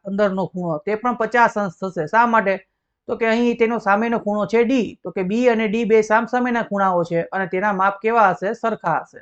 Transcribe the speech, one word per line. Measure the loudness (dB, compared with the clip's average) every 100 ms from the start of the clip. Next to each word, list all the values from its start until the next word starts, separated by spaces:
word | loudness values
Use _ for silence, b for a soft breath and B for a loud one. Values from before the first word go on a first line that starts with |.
અંદરનો | -6 0 0 0 -4
ખૂણો, | -4 -4 -4
તે | -4 -4
પણ | -2 -2
પચાસ | 0 2 2 2
અંશ | -4 -6
થશે. | -8 -6 0
શા | 2 4
માટે? | 2 2 -2 -8 _ _ _ -10
તો | -2
કે | 0
અહીં | 2 0 2
તેનો | 0 0
સામેનો | 0 2 2 -2
ખૂણો | -2 -4 0
છે | 2
ડી, | 2 0 -2 -6
તો | -10
કે | -6
બી | -2 2 2
અને | 2 0
ડી | -2 2
બે | 2
સામસામેના | 4 0 0 -2 -2 -2
ખૂણાઓ | -4 -2 0 0
છે | 0 -2 -4
અને | -6 -4
તેના | -2 -2
માપ | 0 0 0
કેવા | 0 2 2
હશે? | 2 -4
સરખા | -4 -4 -4 -2 -4
હશે. | -6 -16